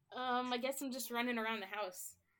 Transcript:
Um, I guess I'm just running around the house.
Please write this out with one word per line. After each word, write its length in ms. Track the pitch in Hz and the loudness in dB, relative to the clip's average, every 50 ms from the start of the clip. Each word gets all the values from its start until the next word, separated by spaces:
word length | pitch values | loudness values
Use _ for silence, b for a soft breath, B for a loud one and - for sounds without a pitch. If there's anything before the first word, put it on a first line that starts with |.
| _ _ - | _ _ -8
Um, 360 | 240 254 254 247 247 254 254 | -4 0 2 4 4 4 2
I 40 | 247 247 | 2 2
guess 220 | 247 262 269 - | 2 0 0 -2
I'm 120 | 285 269 | -2 -2
just 180 | 247 269 247 - | -2 -2 -4 -2
running 280 | 240 240 240 247 247 226 | 0 0 2 2 2 2
around 220 | 220 226 226 214 | 2 2 0 0
the 60 | 196 | -2
house. 480 | 190 202 208 208 185 185 - - - - _ _ _ _ _ | -4 -2 -2 -2 -2 -4 -6 -10 -10 -12 _ _ _ _ _